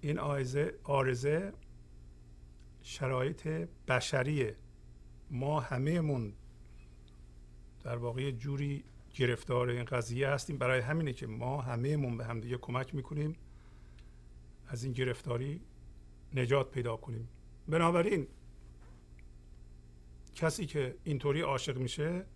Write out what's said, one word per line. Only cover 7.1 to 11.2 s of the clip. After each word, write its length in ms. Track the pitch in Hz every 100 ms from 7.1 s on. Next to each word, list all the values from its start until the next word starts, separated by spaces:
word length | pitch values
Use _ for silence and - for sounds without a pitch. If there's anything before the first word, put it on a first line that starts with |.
| - - - - - - -
در 140 | 127 120
واقع 260 | 120 120
یه 100 | 139
جوری 520 | 120 131 139 143 139 - - -
گرفتار 560 | - 123 120 - 123 123
این 140 | 120
قضیه 440 | 120 127 113 117 135
هستیم. 300 | 139 - 143
برای 220 | 127 131
همینه 320 | 117 156 156
که 140 | 123